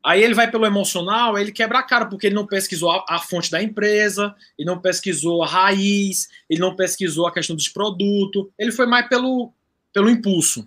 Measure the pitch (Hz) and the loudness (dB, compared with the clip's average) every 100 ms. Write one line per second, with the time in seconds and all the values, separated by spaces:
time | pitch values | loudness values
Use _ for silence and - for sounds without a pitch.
0 | 139 185 226 220 226 233 220 202 185 185 | 2 4 4 4 2 2 2 2 0 -4
1 | 175 220 240 208 208 208 226 247 262 247 | -2 0 0 0 -4 -2 0 0 2 0
2 | 220 196 208 202 202 196 190 170 165 170 | 0 -2 0 0 -2 -4 -4 -2 0 0
3 | - 160 - 175 170 165 214 214 208 208 | -2 -6 -4 -6 -2 -2 -4 -2 0 2
4 | 208 190 208 202 _ - 156 180 185 180 | 2 0 -4 -6 _ -8 -6 -2 -2 -2
5 | 196 156 156 170 160 180 190 196 196 202 | -2 -2 0 0 0 2 4 4 2 2
6 | 202 185 - - _ 160 180 185 180 - | 0 -4 -8 -12 _ 0 0 0 -4 -2
7 | 180 156 175 175 - 160 143 - 208 180 | -4 0 -2 -2 -6 -4 -6 -4 -4 -2
8 | 196 202 196 196 190 - 220 - 240 240 | 0 0 0 -2 -6 -6 -6 0 2 2
9 | 240 247 254 254 233 _ _ _ _ 196 | 2 0 0 -2 -4 _ _ _ _ 2
10 | 208 233 202 180 147 - | 4 4 2 0 0 -4